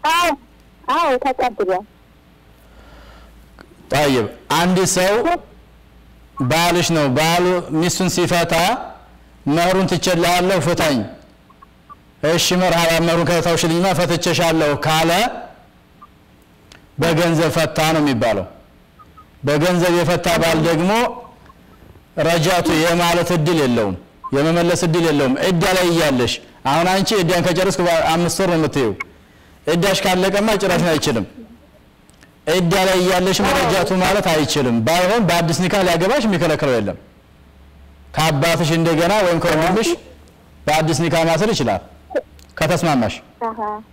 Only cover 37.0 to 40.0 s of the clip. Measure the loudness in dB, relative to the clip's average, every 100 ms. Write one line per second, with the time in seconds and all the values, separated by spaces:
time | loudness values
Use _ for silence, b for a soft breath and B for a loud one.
37 | -18 -20 -20 -20 -20 -20 -20 -20 -20 -20
38 | -12 -2 0 2 0 0 0 2 2 2
39 | 2 2 2 0 0 0 2 0 0 -4